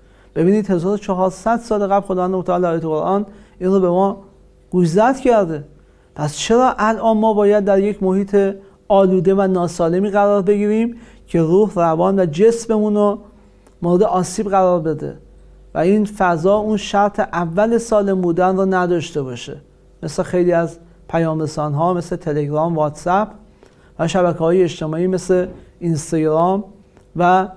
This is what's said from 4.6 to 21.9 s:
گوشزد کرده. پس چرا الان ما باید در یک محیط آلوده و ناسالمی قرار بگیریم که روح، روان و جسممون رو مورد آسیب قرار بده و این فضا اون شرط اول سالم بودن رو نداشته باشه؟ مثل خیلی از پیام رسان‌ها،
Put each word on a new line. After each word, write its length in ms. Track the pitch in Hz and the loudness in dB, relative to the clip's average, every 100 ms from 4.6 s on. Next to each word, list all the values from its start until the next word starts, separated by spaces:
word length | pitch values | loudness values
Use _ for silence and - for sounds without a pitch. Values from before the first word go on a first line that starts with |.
| - | -4
گوشزد 480 | 180 170 185 240 262 | 0 2 2 2 2
کرده. 460 | 254 220 170 151 143 - _ _ _ - | 2 2 0 -4 -12 -20 _ _ _ -8
پس 220 | 147 - | -6 -4
چرا 380 | - 233 254 - | 0 2 2 2
الان 400 | 214 208 226 220 | -2 0 0 2
ما 160 | 220 | 2
باید 320 | 208 202 208 202 | 2 2 2 2
در 140 | 196 | 2
یک 240 | 208 202 | 0 -2
محیط 340 | 190 190 196 202 196 196 - _ - | -2 0 0 0 0 -4 -14 _ 0
آلوده 480 | 196 196 185 180 196 | 4 4 2 2 2
و 120 | 190 | 2
ناسالمی 640 | 185 175 - 165 180 202 | 0 -2 0 0 0 0
قرار 320 | 202 202 202 | 2 2 2
بگیریم 540 | 190 208 208 220 233 233 - - - | 2 0 0 0 -2 -6 -20 -20 -4
که 140 | 175 | 0
روح، 300 | 160 190 202 175 | 2 2 2 2
روان 440 | 165 160 185 196 | 0 2 2 2
و 60 | 175 | 0
جسممون 720 | 151 226 226 - 214 214 208 | 2 2 2 -2 -2 0 2
رو 240 | 208 202 - - _ _ _ - | 0 -2 -10 -20 _ _ _ -6
مورد 220 | 175 180 | 0 2
آسیب 460 | 214 185 175 - 202 | 2 0 -4 -4 0
قرار 300 | 190 185 180 | 2 2 2
بده 380 | 160 151 143 - - - - - - | -2 -6 -8 -12 -20 -20 -20 -20 -10
و 40 | 151 | -2
این 280 | 170 214 202 | 2 2 0
فضا 520 | 208 180 170 185 214 | -2 0 0 2 0
اون 200 | 214 208 | 0 -4
شرط 420 | - 202 202 214 | -2 0 0 -2
اول 580 | - 170 165 175 226 233 | -4 -4 -4 0 0 0
سالم 440 | 226 208 196 190 | 0 0 0 0
بودن 360 | 175 170 185 190 | 0 2 2 2
رو 80 | 190 | 0
نداشته 560 | 185 180 175 - 147 | 0 0 -2 -4 -6
باشه؟ 360 | 135 147 - 143 - _ _ - | -8 -10 -14 -16 -20 _ _ -12
مثل 200 | 160 170 | -10 -6
خیلی 280 | 180 180 175 | -2 0 2
از 260 | 170 165 - - - - | 0 -2 -8 -20 -20 -6
پیام 320 | 165 165 156 | -2 0 -2
رسان‌ها، 520 | 156 160 151 143 170 | -4 -4 -4 0 0